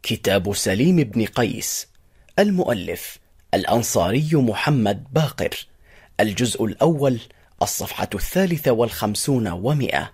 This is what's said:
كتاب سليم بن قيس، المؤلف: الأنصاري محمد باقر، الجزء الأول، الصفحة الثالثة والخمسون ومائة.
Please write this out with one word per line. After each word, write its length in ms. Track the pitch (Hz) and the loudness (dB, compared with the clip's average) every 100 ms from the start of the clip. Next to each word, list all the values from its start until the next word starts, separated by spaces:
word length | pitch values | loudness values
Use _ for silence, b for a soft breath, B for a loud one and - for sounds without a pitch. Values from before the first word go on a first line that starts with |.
كتاب 500 | - 110 104 98 92 | -4 -2 2 2 0
سليم 420 | 98 110 98 156 175 | -2 0 2 4 4
بن 300 | 120 113 104 | 2 0 -2
قيس، 640 | - 113 - - - - _ _ b b - | 0 -2 -2 -6 -8 -10 _ _ b b 0
المؤلف: 800 | 208 185 - 113 85 87 - - _ _ _ | 2 2 0 -2 -4 -8 -10 -16 _ _ _
الأنصاري 760 | 98 - 117 113 107 85 123 156 | -2 2 0 2 0 2 0 2
محمد 680 | 160 120 101 - 143 104 98 - | 2 2 0 0 2 2 0 -2
باقر، 540 | 135 147 - - - - b b b b - | 0 0 -2 -6 -6 -14 b b b b -2
الجزء 460 | 107 98 120 - 110 | -2 0 -2 0 -2
الأول، 540 | - 160 151 139 120 - b b - | 2 2 4 0 0 -6 b b -4
الصفحة 480 | - - - - 98 101 | -4 -2 -8 -6 -6 -4
الثالثة 560 | - 180 190 165 139 | -2 0 0 0 2
والخمسون 760 | 113 117 - 107 104 - 131 104 | 2 0 0 -2 -2 0 0 0
ومائة. 640 | 87 110 151 127 71 - | -2 0 0 0 -2 -4